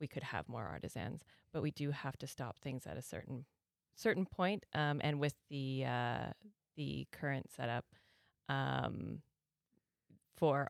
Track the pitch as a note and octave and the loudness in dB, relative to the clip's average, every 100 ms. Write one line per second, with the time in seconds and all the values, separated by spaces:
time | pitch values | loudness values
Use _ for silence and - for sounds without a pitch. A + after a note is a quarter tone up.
0 | D3 C#3+ C#3 G2 - E2+ G#2+ - - - | -6 -6 -4 -4 -4 -4 -4 -4 -6 -4
1 | D#2+ - - - _ D#3+ D3+ - C#3+ C#3+ | -4 -6 -10 -20 _ -2 -2 0 -2 0
2 | C#3 - C#3 - B2 - - C3 - - | -4 -6 -8 -6 -6 -6 -6 -6 -4 -8
3 | - - - B2+ C3+ _ _ _ _ - | -6 -8 -6 -8 -8 _ _ _ _ 0
4 | A3+ F#3+ F#3 - F#3 G#3 - - D3 D3 | 2 4 2 2 2 2 -2 2 4 4
5 | D3+ D3 C#3+ - - C#3+ C3+ C3+ C3 B2 | 2 4 2 0 -8 -4 0 0 2 2
6 | A#2+ A#2+ - - G#3+ - _ - C#3 C#3+ | 2 0 -2 -6 -12 -20 _ -6 -2 -2
7 | C#3 - D3 C3+ - - B2 A#2+ - - | -4 -4 -2 -2 -4 -4 -2 -2 -4 -16
8 | _ _ _ _ - C#3 C3+ C3 A2+ - | _ _ _ _ -2 0 2 2 0 -2
9 | - D#3 - _ _ _ _ _ _ _ | -4 -6 -10 _ _ _ _ _ _ _
10 | _ - _ - D#3 C#3 C#3 | _ -20 _ 2 4 6 4